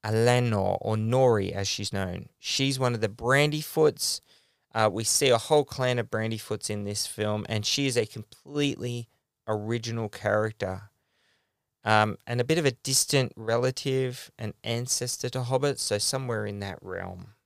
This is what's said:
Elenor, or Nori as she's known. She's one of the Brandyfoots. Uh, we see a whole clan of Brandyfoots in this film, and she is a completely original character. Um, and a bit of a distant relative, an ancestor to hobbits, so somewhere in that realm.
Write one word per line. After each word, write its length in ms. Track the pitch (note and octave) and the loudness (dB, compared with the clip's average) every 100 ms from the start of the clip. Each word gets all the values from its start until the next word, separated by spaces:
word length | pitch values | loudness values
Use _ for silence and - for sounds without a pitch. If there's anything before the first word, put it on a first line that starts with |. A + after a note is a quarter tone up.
| G#2+ | 0
Elenor, 720 | A2 A#2 B2 B2 G#2 G2 F#2 | 2 4 4 4 2 0 -2
or 160 | - A2 | -2 -2
Nori 560 | A2 C3 C3 A2 F#2+ | 2 4 6 4 0
as 160 | G2 G2 | -4 -4
she's 240 | - G2+ | -4 -4
known. 380 | G2 F#2 F2+ - _ | -4 -4 -6 -12 _
She's 400 | - - C3+ C3 | -6 0 0 2
one 140 | B2+ | 0
of 80 | A#2+ | 0
the 80 | G#2+ | -2
Brandyfoots. 1120 | A2+ A#2 C3+ D3+ D3+ D#3 - D#3 - - - _ _ _ _ _ | -2 2 4 4 0 -4 4 4 4 -4 -4 _ _ _ _ _
Uh, 160 | A2+ A2 | 2 2
we 120 | G2 | 2
see 260 | A2+ - C#3 | 0 2 4
a 80 | A#2 | 4
whole 280 | - D3+ C#3 | 4 2 2
clan 340 | - B2+ A#2+ | -2 0 0
of 120 | A#2 | -2
Brandyfoots 580 | A2 A2 A2 - G#2+ - | -2 -2 -4 -6 -6 -4
in 140 | G#2 | -4
this 240 | G2+ G2+ - | -4 -4 -6
film, 380 | - G#2+ G#2+ - | -2 -2 -2 -2
and 160 | G#2+ G#2 | -2 0
she 220 | - C#3 | 0 2
is 100 | A#2+ | 0
a 80 | A2 | -2
completely 1040 | A2 - - - D3 C#3+ - A#2+ A#2+ A#2 _ _ _ - | -8 -16 -20 -8 -2 -2 -2 -6 -6 -10 _ _ _ -4
original 600 | G#2+ G#2+ A#2 A2+ A2+ A2 | -4 -2 -4 -4 -6 -6
character. 840 | - G#2+ G#2 A2 - F#2+ F#2+ G#2 _ _ _ _ _ _ _ _ _ | -2 0 2 0 -4 -6 -6 -12 _ _ _ _ _ _ _ _ _
Um, 340 | A2 G#2+ G#2+ G2 - | 2 4 4 0 -6
and 160 | A#2+ | -4
a 40 | B2 | 0
bit 120 | D#3+ | 2
of 80 | C#3+ | 2
a 60 | |
distant 600 | A#2+ - C3 - C#3+ B2+ - | -2 -2 0 2 2 0 -4
relative, 960 | A2 A#2 B2+ B2+ C3+ C3 B2+ B2+ - - | 0 2 2 -2 -2 -2 -2 -6 -16 -10
an 140 | A2 - | -10 -8
ancestor 680 | - A#2 B2 - B2 - B2+ | -4 -4 -2 -2 -2 -4 -4
to 100 | C3 | -4
hobbits, 380 | B2 C3 C#3+ - | 0 2 2 -2
so 180 | - G#2 | -2 0
somewhere 480 | - C3+ B2+ A2 G#2 | 0 -2 -2 -2 -4
in 140 | G2+ | -6
that 200 | G2+ F2+ | -8 -8
realm. 520 | F#2 F#2 F#2 F2+ F#2 _ | -10 -8 -8 -10 -16 _